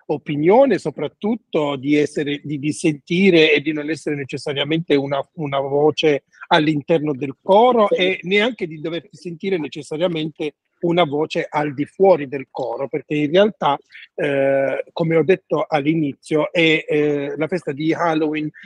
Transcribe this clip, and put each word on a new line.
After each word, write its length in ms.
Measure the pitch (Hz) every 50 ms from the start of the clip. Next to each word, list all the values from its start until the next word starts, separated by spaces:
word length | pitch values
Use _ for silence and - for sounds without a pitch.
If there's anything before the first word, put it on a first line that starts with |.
| _ -
opinione, 720 | 156 143 _ - 147 143 151 175 202 247 277 269 196 156
soprattutto 960 | - 156 - - 151 139 _ _ - 208 240 220 _ _ - 160 151 143 139
di 200 | 135 123 143 147
essere, 460 | 147 147 - - - 143 143 143 147 -
di 140 | 143 156 139
dissentire 960 | 139 151 143 - - 165 151 139 _ - 175 180 196 190 170 160 156 160 147
e 80 | 147
di 100 | 135 156
non 160 | 156 151 147 151
essere 240 | 160 151 - 160 147
necessariamente 800 | 143 139 131 - 135 - 156 139 139 143 143 160 165 170 - 147
una, 280 | 139 139 139 143 139 - _ _
una 260 | 170 151 139 139 139
voce 640 | 139 139 139 143 147 151 147 - - 156 147 135 _ _ _ _ - -
all'interno 640 | 180 165 156 151 156 147 135 - 170 160 147 151 143
del 240 | 123 147 135 - _
coro 480 | _ - 190 208 233 254 240 233 208 202
e 260 | 170 170 180 185 185 - 165
neanche 420 | 175 196 208 214 254 226 - 196
di 160 | 160 160 156
doverti 340 | 147 165 165 165 - - _
sentire 440 | - - 180 170 156 - 196 190 170
necessariamente 960 | 151 131 - 156 139 - 160 151 175 185 170 160 156 160 - - 160 147 - _ _ _ _ _
una 220 | - 170 165 175 175
voce 420 | 147 139 147 156 151 - 175 147 -
al 280 | - 151 151 151 139
di 100 | 123 -
fuori 420 | - _ - 190 196 180 143 143 127
del 200 | 143 135 135 _
coro, 380 | _ - 131 117 117 120 139 131
perché 260 | - 147 - - 151
in 180 | 151 151 139
realtà, 460 | 160 185 208 220 - - 196 147 143 - _ _ _ - - - _
eh, 680 | - 165 147 139 139 135 139 139 135 135 135 139 139 - -
come 260 | - - 170 160 160 165
ho 60 | 147
detto 440 | 135 185 - _ - 175 151 147 -
all'inizio, 800 | 160 147 139 147 165 165 151 139 127 _ _ - 156 151 151 -
è, 320 | - 180 165 160 156 160 -
eh, 500 | - 156 151 147 151 147 143 139 143 143 139
la 100 | 156 151
festa 240 | 190 170 - 160
di 220 | 143 135 156 160 160
Halloween 560 | - 170 170 160 156 160 151 156 151 151 151 - - -